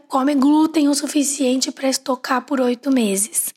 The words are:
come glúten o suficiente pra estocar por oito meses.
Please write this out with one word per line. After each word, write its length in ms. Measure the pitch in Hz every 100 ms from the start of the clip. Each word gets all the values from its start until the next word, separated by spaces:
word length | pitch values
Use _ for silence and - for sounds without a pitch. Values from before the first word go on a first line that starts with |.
| -
come 260 | 269 262 294
glúten 520 | 269 302 320 320 285
o 80 | 285
suficiente 720 | 285 294 269 - 254 262 254
pra 200 | - 269
estocar 560 | 254 - 254 - 254 247
por 160 | 277
oito 280 | 247 247 277
meses. 640 | 262 220 190 - - -